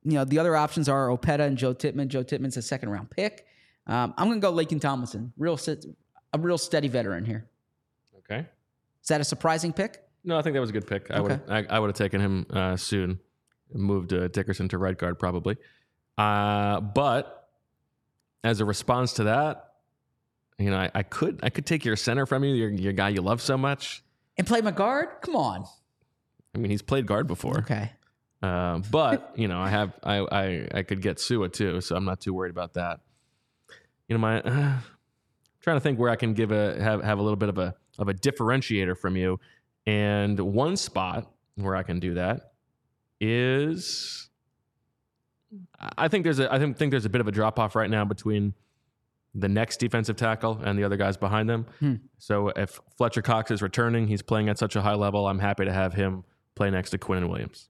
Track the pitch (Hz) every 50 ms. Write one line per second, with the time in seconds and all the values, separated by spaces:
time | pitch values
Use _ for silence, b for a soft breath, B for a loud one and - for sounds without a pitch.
0 | _ 151 156 143 135 131 143 156 165 175 160 139 147 151 - 165 151 135 135 139
1 | 135 123 127 123 - 160 147 143 151 143 135 123 127 131 123 127 - 147 - 135
2 | 139 131 135 135 123 - - 127 131 135 123 127 117 - 143 127 123 110 104 101
3 | 101 - - - 190 214 208 - - b b b b b b b b - 113 120
4 | 123 123 - - 147 214 233 214 202 196 175 165 160 156 165 151 135 143 139 127
5 | 123 120 - 123 113 120 117 - 147 170 165 135 - - 151 147 156 - - _
6 | _ _ _ - _ _ - 147 160 175 175 165 - - - 156 147 139 120 127
7 | 113 101 95 85 101 113 113 110 110 _ _ _ _ _ _ _ _ _ _ _
8 | _ _ _ 98 _ _ 104 117 160 - _ _ _ _ _ _ _ _ _ _
9 | _ - 156 151 147 - - - - 165 160 160 165 170 156 - 190 226 - -
10 | _ _ _ _ _ 180 165 160 147 160 147 139 127 110 101 107 95 - 104 98
11 | - - - 104 104 101 - 139 - - 101 110 104 - - 110 107 104 98 -
12 | 104 98 - 98 101 98 95 95 - - - 95 92 92 92 90 - - 107 101
13 | 92 90 92 92 _ _ _ _ _ _ _ _ _ _ - - 98 98 101 98
14 | 90 90 95 90 92 90 87 101 95 - 95 - 95 87 - 87 95 92 92 -
15 | - 87 87 - - 90 90 90 82 101 107 - b b b b b b b b
16 | _ _ _ - 107 104 104 104 104 104 104 104 104 101 104 - 104 104 101 135
17 | 143 143 120 131 143 - - - _ _ _ _ _ _ _ _ _ _ _ _
18 | _ _ _ _ _ _ _ _ - 113 117 101 110 104 104 - - - 123 123
19 | 127 120 - - 110 107 110 131 147 156 - - - - _ _ _ _ _ _
20 | _ _ _ _ _ _ _ _ _ _ _ _ 101 101 98 92 95 90 - 98
21 | 98 - - - 156 180 - - - 160 - - 143 - 170 156 147 123 107 104
22 | - - 120 135 135 127 139 131 139 139 135 120 113 107 104 95 92 101 98 95
23 | 98 101 104 98 87 95 113 117 - - 135 131 135 139 143 - - - - -
24 | _ _ _ _ _ _ _ - 185 - 233 233 226 214 175 147 196 220 262 285
25 | 330 339 - - - - 330 233 151 117 95 90 - - - _ _ _ _ _
26 | _ _ _ _ _ _ _ _ _ _ _ 110 117 101 104 101 - - 135 135
27 | 127 95 101 107 135 131 - - - 120 139 82 107 - 107 107 104 107 - _
28 | _ _ _ _ _ _ _ _ - 95 90 87 90 87 85 82 92 107 117 156
29 | 156 131 95 - - - - - 113 101 90 87 92 98 104 104 104 92 - -
30 | - - 101 101 98 - - 101 98 95 90 80 53 50 50 - 92 - 101 95
31 | 92 104 85 - - - 123 117 98 90 - - 107 95 87 90 90 - 82 87
32 | 95 92 92 92 - 104 92 92 92 90 85 90 87 82 _ 90 87 85 82 76
33 | _ _ _ _ _ _ _ _ _ _ _ _ _ B B B B B B _
34 | _ _ 113 113 113 110 110 113 - - 123 143 143 143 135 131 117 B B B
35 | _ _ _ _ _ _ _ _ _ _ _ _ - - 165 139 127 151 135 113
36 | 120 120 117 113 - 113 110 104 113 104 107 107 104 101 - - 101 110 110 101
37 | - 104 107 101 104 107 104 98 107 101 95 95 90 87 87 _ _ _ _ -
38 | 104 98 98 92 - 135 135 - 123 110 123 135 127 - 110 101 95 90 90 -
39 | - 95 92 92 92 92 92 92 b b b b b b _ _ _ 107 107 104
40 | 104 104 104 104 101 101 104 98 95 95 98 110 135 160 185 202 - - - -
41 | 95 - 165 - 117 - _ _ _ _ _ - 101 98 95 95 95 - 87 90
42 | 87 90 85 87 90 92 113 - - - _ _ _ _ _ _ _ _ _ _
43 | _ _ _ _ 107 110 113 120 123 127 131 135 143 156 165 170 - - - -
44 | - - - - - - _ _ _ _ _ _ _ _ _ _ _ _ _ _
45 | _ _ _ _ _ _ _ _ _ _ 220 202 180 - _ - - - - -
46 | - 160 185 202 165 165 156 131 135 - 131 135 147 147 123 - 156 143 131 131
47 | 104 107 95 123 117 104 101 104 107 110 110 - 113 104 - 110 110 101 110 107
48 | 104 101 101 - - 110 107 104 101 101 98 _ _ _ _ _ _ _ _ _
49 | _ _ _ _ _ _ _ 107 95 98 98 104 117 113 - - 123 117 - 117
50 | 110 110 110 - 120 113 110 107 - 113 110 110 - 101 101 101 101 101 101 98
51 | 98 95 98 - - 98 104 110 110 110 117 113 113 - - - 147 147 127 110
52 | - - _ _ - - 104 101 101 104 - - 98 95 - - - _ _ -
53 | 127 117 - 120 - - 117 110 110 - 117 101 101 95 - - 120 117 117 117
54 | 113 107 107 101 - - 113 107 107 107 104 - 117 104 - 107 98 104 104 104
55 | 104 101 98 104 101 98 98 95 101 101 101 - 98 95 92 95 95 92 87 98
56 | 98 95 92 92 92 _ _ _ _ _ _ - 104 101 98 92 92 - - 92
57 | - - 98 92 90 85 87 - - - - - - _